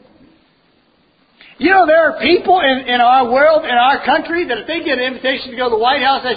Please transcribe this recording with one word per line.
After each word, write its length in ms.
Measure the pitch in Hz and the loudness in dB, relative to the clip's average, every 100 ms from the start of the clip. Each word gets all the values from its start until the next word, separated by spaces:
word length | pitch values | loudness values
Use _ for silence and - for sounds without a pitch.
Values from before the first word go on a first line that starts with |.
| _ _ _ _ _ _ _ _ _ _ _ _ _ _ - - | _ _ _ _ _ _ _ _ _ _ _ _ _ _ -20 -4
You 120 | 311 | 2
know, 160 | 381 320 | 4 4
there 240 | 320 311 | 4 2
are 100 | - | 0
people 400 | 285 359 392 370 | 0 0 2 2
in, 300 | 269 262 247 | 2 -2 -2
in 120 | 247 | 0
our 300 | 240 262 247 | 4 4 2
world, 340 | 254 302 311 311 | 2 2 2 0
in 60 | |
our 320 | 240 254 277 | 0 2 0
country, 440 | - 311 311 339 285 | 0 -2 -2 -6 -4
that 100 | 233 | -6
if 100 | - | -6
they 160 | 339 | -8
get 140 | 320 254 | -4 -4
an 60 | |
invitation 480 | 254 240 254 262 247 | -4 -6 -6 -6 -8
to 60 | 233 | -6
go 80 | 247 | -4
to 40 | |
the 80 | 220 | 0
White 240 | 233 285 | 0 0
House, 220 | 262 269 | 0 -2
they 120 | 254 | -4